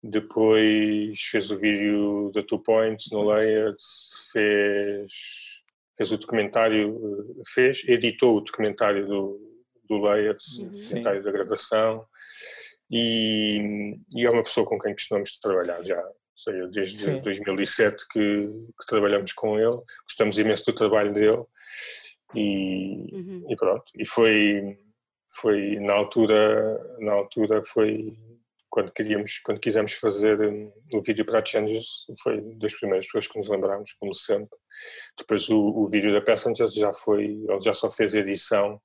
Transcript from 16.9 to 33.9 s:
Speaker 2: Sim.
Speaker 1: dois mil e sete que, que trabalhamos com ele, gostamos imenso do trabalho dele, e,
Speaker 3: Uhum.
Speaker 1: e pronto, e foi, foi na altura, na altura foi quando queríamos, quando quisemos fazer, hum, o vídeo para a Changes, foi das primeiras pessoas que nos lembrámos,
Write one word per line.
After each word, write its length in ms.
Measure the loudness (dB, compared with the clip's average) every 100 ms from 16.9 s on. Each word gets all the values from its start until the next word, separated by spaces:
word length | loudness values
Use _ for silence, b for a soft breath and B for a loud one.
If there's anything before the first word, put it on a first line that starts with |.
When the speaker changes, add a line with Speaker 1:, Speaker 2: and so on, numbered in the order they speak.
| -4
Speaker 2:
Sim. 220 | -4 -2
Speaker 1:
dois 180 | -4 -4
mil 160 | -4 -2
e 60 | 0
sete 400 | 4 2 2 -6
que, 100 | 0 2 2 -2 -6 -16 -18
que 60 | -2
trabalhamos 460 | 2 4 2 0
com 260 | -4 -2 2
ele, 180 | 2 0 -8 B _
gostamos 300 | 0 0 2
imenso 280 | 2 2 0
do 80 |
trabalho 400 | 0 4 4 2
dele, 300 | 4 4 4 -2 B B B B B B B _ -2
e, 720 | -2 0 -2 -4 -4 -8 -10
Speaker 3:
Uhum. 340 | -12 -12 -14 -8
Speaker 1:
e 60 | -2
pronto, 300 | 0 0 -4 -12
e 80 | -6
foi, 680 | 2 4 6 4 2 -4 -12 _ _ _ _ _ -4
foi 380 | 0 2 0 -4
na 140 | 0
altura, 1040 | 0 2 2 4 6 6 4 0 -2 -8 -8
na 120 | -2
altura 500 | 0 -2 -2 2 2
foi 520 | 0 0 2 0 -6 -12 -20 -20 _ _ _
quando 220 | -2 -2
queríamos, 480 | -4 -2 0 -2 -8
quando 180 | -6 -4
quisemos 320 | 0 0 0
fazer, 440 | -2 -2 2 4 4
hum, 280 | 2 -2 -10 -20 _
o 100 | -4
vídeo 240 | -2 -2 2
para 140 | 0
a 60 | 2
Changes, 400 | 0 0 -2 -6 -14 -14 -6
foi 200 | -4 -4 -6 -6
das 160 | -6 -4
primeiras 280 | -2 -2 -2
pessoas 200 | -6 -6
que 120 | -8
nos 100 | -2
lembrámos, 460 | 0 0 -2 -8